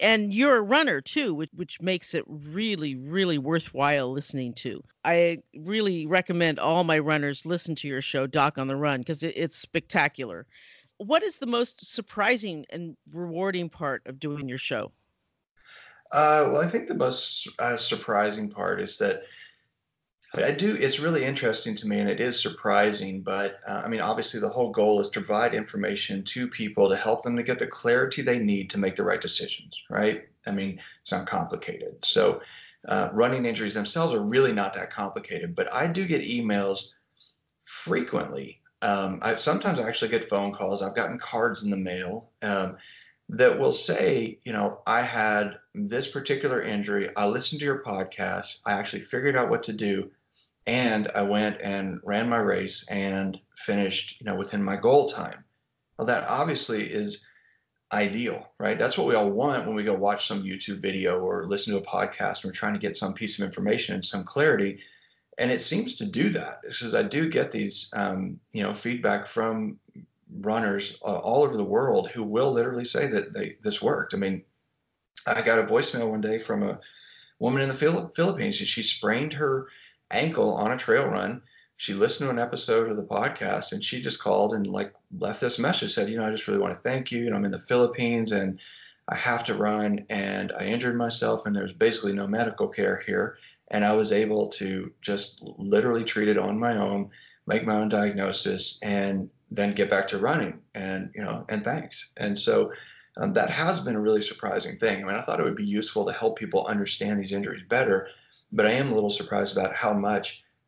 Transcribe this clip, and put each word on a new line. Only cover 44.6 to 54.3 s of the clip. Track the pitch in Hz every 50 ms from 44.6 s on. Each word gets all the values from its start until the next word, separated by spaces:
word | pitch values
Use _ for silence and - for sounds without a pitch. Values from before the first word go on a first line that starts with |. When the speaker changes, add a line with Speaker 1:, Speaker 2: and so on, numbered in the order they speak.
| 101 101 - - -
Speaker 2:
"I | - 113 120
had | 123 120 117 113 107 107 104 104 104 98 92 - - _ -
this | 101 104 101 117 127 135 -
particular | - 139 135 - 139 135 - 139 101 -
injury. | - 113 104 101 101 104 101 101 98 - -
I | 104 104
listened | 101 113 127 131 - 160 147
to | 147
your | 139 135 139
podcast. | - 113 98 95 95 - - - 95 92 92 95 92 - - - -
I | 107
actually | 101 98 104 - - 104
figured | - - - 123 135 143 131
out | 127 120 110
what | 117 113 -
to | -
do. | 104 - 110 101 98 98 95 - - _ _ _ _ _ _ _ _ _ -
And | 123 123 127 127 117 110 107 107 - -
I | 104
went | 101 98 104 104 107 107 101 -
and | - 101 98 98 95 95 87 87 -
ran | 98 101 107 117 120
my | 117 113
race | 104 101 95 95 95 95 - - - -
and | 104 98 98 98 95 95 98 95 95 - _ _ _
finished, | - - - 101 101 98 95 95 - - - - -
you | -
know, | 107